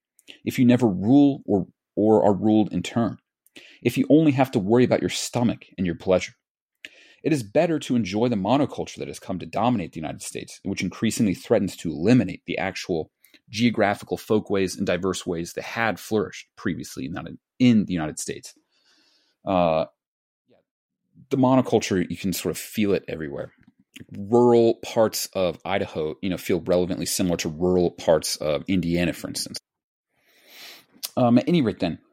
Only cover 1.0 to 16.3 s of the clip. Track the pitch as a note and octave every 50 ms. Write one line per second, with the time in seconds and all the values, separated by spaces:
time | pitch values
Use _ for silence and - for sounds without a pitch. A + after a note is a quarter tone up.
1 | F#2+ A2 C3+ C#3+ C#3+ C#3+ C3+ - - - G#2 F#2+ E2+ - _ _ _ _ - -
2 | G#2 G#2+ A2 A2 - G#2 G#2 F#2 G#2+ A2 G#2+ A2 G#2 - - F2 - - - A#2+
3 | A#2 G2 - - _ _ _ _ _ _ _ - - - - _ - A#2+ - C3+
4 | B2+ - C#3 D#3 E3 D3+ C3 C3 C3 - - A#2+ F2+ G2 A#2 B2 B2 - A#2 -
5 | - F2+ - - - - - A#2+ A#2+ G#2+ - - - _ - - F#2+ F2 E2 -
6 | - F#2+ F#2 F2+ - - - _ _ _ _ _ _ _ _ _ - - _ _
7 | _ _ _ _ - C#3 D#3+ C#3 A2+ G2+ - C#3+ E3+ F3 D#3+ D3 - - B2+ A#2+
8 | G#2+ F2+ F#2+ G#2+ A#2+ B2+ A#2 G2 F#2 G2+ B2+ C#3+ C#3+ - - - D#2+ - - -
9 | D2 C2+ - - - - F#2+ E2+ D2+ E2 F#2+ G2 G#2+ B2 B2 G#2 E2+ - - E2
10 | D#2 C#2+ D2+ - - - - - - - - - - F#2+ G2 - - F2+ - -
11 | - A2 - - A#2+ G2+ F2 - - - A#2+ G#2 G2 F2 - - - F2 D2+ D2
12 | E2 G#2+ B2+ B2+ F#2+ F#2 E2 - - - - - F2+ F#2+ F#2 - - - F#2 D#2+
13 | D#2 _ _ _ _ _ _ _ _ - A2+ G#2 A#2+ A#2+ G#2+ A2+ G#2 G2 G2+ -
14 | - - - - - - A2 G#2+ - - G2+ G2 F#2+ F2+ - - G2 F#2 F2+ F2
15 | F2+ F#2+ F2+ - - F#2 F2 E2 E2+ E2+ - - - - - A2+ A2+ A2 F#2 -
16 | - - A2 G#2+ F#2+ -